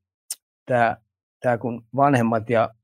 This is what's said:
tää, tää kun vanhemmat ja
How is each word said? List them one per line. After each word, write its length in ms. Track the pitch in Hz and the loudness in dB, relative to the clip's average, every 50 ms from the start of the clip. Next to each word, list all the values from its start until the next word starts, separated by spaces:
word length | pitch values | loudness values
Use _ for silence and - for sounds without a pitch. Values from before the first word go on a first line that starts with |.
| _ _ _ _ _ _ - - _ _ _ _ _ | _ _ _ _ _ _ -18 -18 _ _ _ _ _
tää, 320 | - 127 120 117 113 - - _ _ _ _ _ _ _ _ | -2 0 2 2 2 0 -4 _ _ _ _ _ _ _ _
tää 160 | - 127 120 | -2 -2 -2
kun 280 | 110 - 120 120 117 - _ - | -2 -4 -8 -8 -8 -12 _ -2
vanhemmat 540 | 131 139 143 139 123 117 113 117 113 110 - | 0 2 2 4 2 2 0 0 -2 -2 0
ja 200 | 120 110 113 - - _ | 0 0 0 -2 -4 _